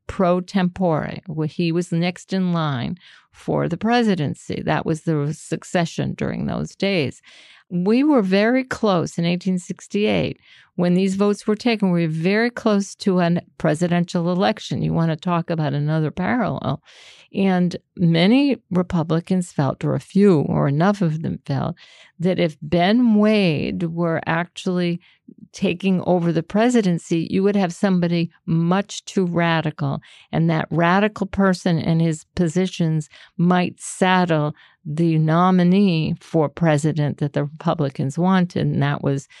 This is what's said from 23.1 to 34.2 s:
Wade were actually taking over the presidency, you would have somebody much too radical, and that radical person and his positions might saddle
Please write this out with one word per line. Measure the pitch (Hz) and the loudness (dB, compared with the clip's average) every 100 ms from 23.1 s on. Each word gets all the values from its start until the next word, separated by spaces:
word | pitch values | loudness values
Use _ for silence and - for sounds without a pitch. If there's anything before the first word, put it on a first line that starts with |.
| 208 | 4
Wade | 214 214 185 147 131 180 | 4 4 2 0 -2 -4
were | 170 165 170 160 | -4 -2 -2 -2
actually | - 165 175 - 185 180 175 175 _ _ - - - | -2 -4 -4 -8 -4 -2 -2 -4 _ _ -20 -20 -18
taking | - 190 175 190 180 | -4 -4 0 0 0
over | - 180 170 | 2 0 2
the | 160 | -2
presidency, | - 202 240 240 190 165 - 170 - | -2 0 2 2 2 0 -2 -4 -2
you | 190 | 0
would | 196 202 | 2 2
have | 180 | -2
somebody | - 202 180 170 170 165 _ - | 0 0 2 0 0 -2 _ -2
much | 165 170 190 202 - | 0 2 0 -2 -10
too | - 202 180 | -6 -2 0
radical, | 170 170 165 160 - 139 - - - - | 0 0 0 -2 -4 -4 -4 -10 -20 -6
and | 156 165 | 0 0
that | 160 - | 0 -2
radical | 156 170 190 214 214 202 | 0 2 2 2 -2 -4
person | - 190 180 185 165 | 2 2 2 0 0
and | - 165 | 2 2
his | 165 156 - | 2 -2 -6
positions | - 170 180 185 - 165 160 - - - - | -2 0 0 -2 -2 0 0 -4 -14 -14 0
might | 175 180 180 - | 2 2 0 -6
saddle | - - 185 185 | -12 0 2 4